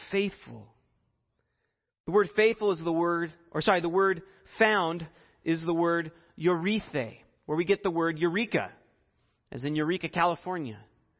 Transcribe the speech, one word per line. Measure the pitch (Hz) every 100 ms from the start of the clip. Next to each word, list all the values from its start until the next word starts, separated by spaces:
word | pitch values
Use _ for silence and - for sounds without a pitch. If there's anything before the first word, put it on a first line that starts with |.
| -
faithful." | 196 202 - - 113 104 _ _ _ _ _ _ _ _ _ _ _ _ _
The | -
word | 190 196 -
faithful | 214 226 208
is | 170
the | 165
word, | 165 170 170 170 - _
or | 151
sorry, | 160 185
the | 170
word | 180 190 175 - - - -
found | 220 208 165 175 165 _ _ _
is | - 165
the | 160
word | 165 170 170 160 - _ -
eurethe, | 165 175 180 214 - 147 113 - _ _ -
where | 156
we |
get | 170 196
the | 196
word | 165 165 160
eureka, | 170 180 233 156 95 - _ _ _ _ _ _ -
as | -
in | 135
Eureka, | 151 151 185 160
California. | 175 175 165 180 180 135 107 - _ _ _